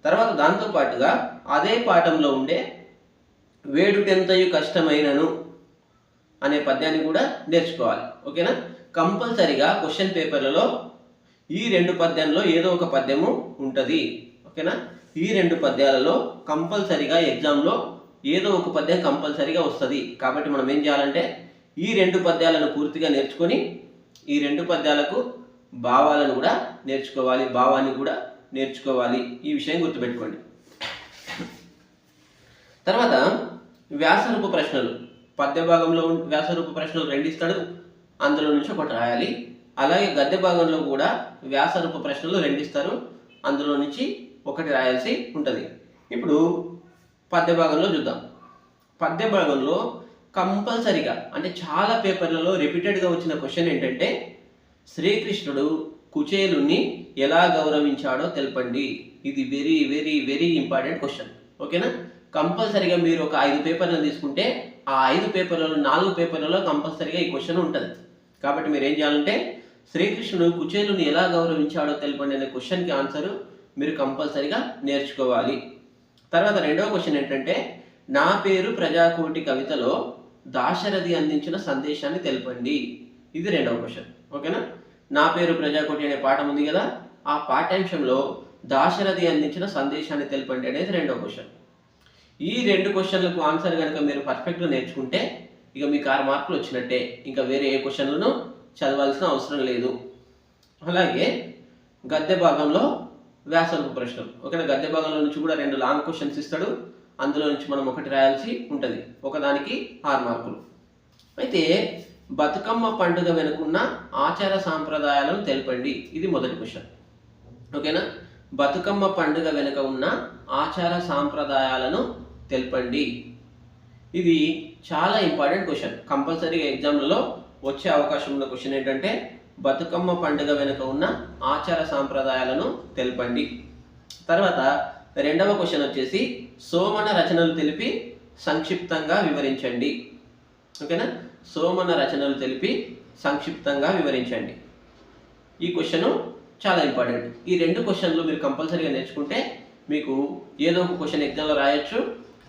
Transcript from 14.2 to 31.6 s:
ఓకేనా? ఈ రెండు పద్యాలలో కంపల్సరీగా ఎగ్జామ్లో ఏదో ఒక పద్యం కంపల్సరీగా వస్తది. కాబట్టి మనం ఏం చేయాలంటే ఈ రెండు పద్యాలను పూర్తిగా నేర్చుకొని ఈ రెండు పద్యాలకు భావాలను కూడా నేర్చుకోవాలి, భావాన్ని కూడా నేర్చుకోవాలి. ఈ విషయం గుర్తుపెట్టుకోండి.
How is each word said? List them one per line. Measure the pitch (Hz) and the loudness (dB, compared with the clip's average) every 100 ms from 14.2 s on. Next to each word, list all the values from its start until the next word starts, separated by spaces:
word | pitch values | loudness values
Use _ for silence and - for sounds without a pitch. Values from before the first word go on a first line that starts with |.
| - - - | -14 -20 -14
ఓకేనా? | - 165 240 - - - 160 | -6 -4 -4 -8 -16 -12 -4
ఈ | 180 | 0
రెండు | 196 170 165 | 2 4 2
పద్యాలలో | 143 123 139 131 147 170 - - - | 2 4 4 4 4 2 -2 -8 -4
కంపల్సరీగా | 151 170 208 180 208 139 165 | -4 -2 -2 0 0 2 4
ఎగ్జామ్లో | 151 120 151 143 165 - - - - - 135 | 4 2 2 2 2 0 -2 -10 -18 -8 -2
ఏదో | 180 202 | 0 2
ఒక | 185 175 151 | 2 0 -2
పద్యం | 143 180 | 2 2
కంపల్సరీగా | 156 143 147 147 147 170 | 2 0 -2 -2 0 0
వస్తది. | 151 - 131 139 117 - | 0 0 -2 -2 -4 -4
కాబట్టి | 135 139 147 | -2 -2 -2
మనం | 139 131 | 0 2
ఏం | 147 147 | 2 4
చేయాలంటే | 143 139 135 - - - - _ - | 2 2 0 -2 -4 -16 -20 _ -6
ఈ | 208 | 0
రెండు | 196 185 185 | 4 4 4
పద్యాలను | 170 165 165 156 147 | 2 4 4 4 2
పూర్తిగా | 143 147 151 151 | 0 -2 0 2
నేర్చుకొని | 139 135 - 175 - - - - - _ - - | 2 0 0 2 2 0 -6 -16 -20 _ -16 -2
ఈ | 147 | 0
రెండు | 143 147 | 2 0
పద్యాలకు | 175 165 151 147 - 226 247 - - - _ | 0 0 2 2 2 -2 -4 -8 -18 -20 _
భావాలను | 127 123 135 151 147 139 123 | -6 2 4 6 4 2 2
కూడా | - - - - - | 2 0 -2 -8 -6
నేర్చుకోవాలి, | 135 - 135 127 127 131 | -4 -4 -2 2 2 2
భావాన్ని | 120 131 135 135 | 2 4 4 2
కూడా | 131 139 - - - - | 0 -2 -4 -6 -14 -10
నేర్చుకోవాలి. | 131 135 - 135 127 120 123 117 - 147 | -4 -4 -4 -2 0 2 0 -2 -6 -4
ఈ | |
విషయం | 147 151 170 | -2 -2 0
గుర్తుపెట్టుకోండి. | 160 131 120 120 110 - - - _ - - - - - - - - - | 0 0 -4 -4 -8 -10 -16 -20 _ -14 -12 -12 -16 -20 -14 -12 -12 -16